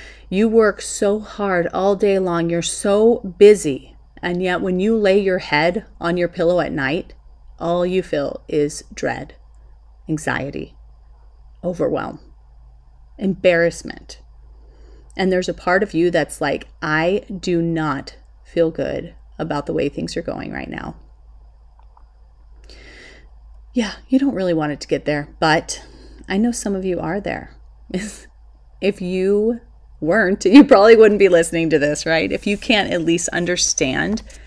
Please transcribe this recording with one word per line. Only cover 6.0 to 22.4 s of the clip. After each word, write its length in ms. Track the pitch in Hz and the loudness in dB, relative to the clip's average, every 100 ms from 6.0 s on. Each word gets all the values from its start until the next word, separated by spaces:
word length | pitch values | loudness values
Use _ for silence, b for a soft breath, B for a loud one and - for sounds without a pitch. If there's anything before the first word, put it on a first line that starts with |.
| 170 175 | -4 -2
your 120 | 170 | -2
pillow 300 | 180 170 180 | 0 0 0
at 100 | 143 | -2
night, 420 | 156 135 165 - - - - - - | -4 -4 -4 -8 -18 -20 -20 -20 -8
all 260 | 170 175 180 | -4 -2 0
you 160 | 185 | -2
feel 400 | 175 151 139 - - | -2 -4 -4 -8 -4
is 360 | 151 147 - - | -2 -2 -4 -16
dread, 420 | - 135 120 143 - - - - - - - - | -8 -6 -6 -10 -18 -20 -20 -20 -20 -20 -20 -8
anxiety, 680 | 156 147 123 139 - - - - - - - - - - - | -6 -4 -6 -6 -10 -14 -18 -20 -20 -20 -20 -20 -20 -20 -10
overwhelm, 560 | 180 165 147 147 - - - - - - - - - - - - | -8 -4 -4 -4 -6 -12 -20 -20 -20 -20 -20 -20 -20 -20 -20 -6
embarrassment. 1040 | 196 175 185 170 170 - - - - - - - - - b b b b b - | -6 0 2 4 0 -2 -12 -16 -18 -20 -20 -20 -20 -20 b b b b b -4
And 140 | 190 | 0
there's 180 | 180 180 | 0 -2
a 40 | |
part 300 | 165 - 185 | -4 0 0
of 100 | 202 | 2
you 160 | 160 175 | 0 2
that's 300 | 170 143 - | 2 -2 -4
like, 280 | 143 - - - | -4 -4 -8 -10
"I 420 | 160 156 170 202 - 190 | -2 0 0 -2 -4 -8
do 220 | 185 170 | -2 0
not 540 | 170 165 156 139 - - - - | 0 -2 -2 -4 -10 -20 -20 -20
feel 280 | - 170 165 | -6 0 0
good 420 | 160 - - 170 - - - | 0 -6 -6 -10 -16 -20 -10
about 280 | 165 147 143 | -6 -6 -4
the 80 | |
way 160 | 160 143 | -4 -4
things 260 | - 160 165 | -4 -8 -8
are 60 | |
going 300 | 170 - - | -8 -10 -10
right 180 | 67 - | -12 -10
now." 260 | - - - - - - - - - - - - - - _ - - | -12 -12 -16 -20 -20 -20 -20 -20 -20 -20 -20 -20 -20 -20 _ -20 -20